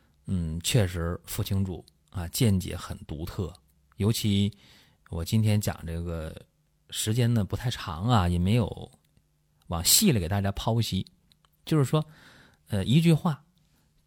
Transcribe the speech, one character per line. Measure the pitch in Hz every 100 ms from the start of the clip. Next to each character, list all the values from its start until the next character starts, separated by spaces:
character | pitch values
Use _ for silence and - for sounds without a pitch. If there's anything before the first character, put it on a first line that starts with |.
| _ _ -
嗯， | 92 80 82
确 | - 127 92
实 | 90 82 87
傅 | - -
青 | 104 98
主 | 95 80 - _ _
啊 | 95 85
见 | - 120 95
解 | 85 85
很 | - - -
独 | 76
特。 | 85 - 78 - _ _ _ -
尤 | 101
其 | 113 107 98 101 - - - _ _ -
我 | 85
今 | 85 110
天 | 107 104
讲 | 104 - 82
这 | 82
个 | 85 82 78 - - _ _ _ -
时 | - -
间 | 113 117
呢 | 117 92
不 | -
太 | 127
长 | - - 78 110
啊， | 117 87
也 | 87
没 | 92 120
有 | 95 - - _ _ _ _ _ _ _ -
往 | 85 -
细 | - 208
了 | 117
给 | 82
大 | 101
家 | 98
剖 | - - 117
析。 | 110 92 - _ _ _ _ _ -
就 | 156
是 | 131
说， | 156 - - - - - _ -
呃， | 101
一 | 95 151
句 | 165
话， | 156 175 139 _ _ _ _ _ _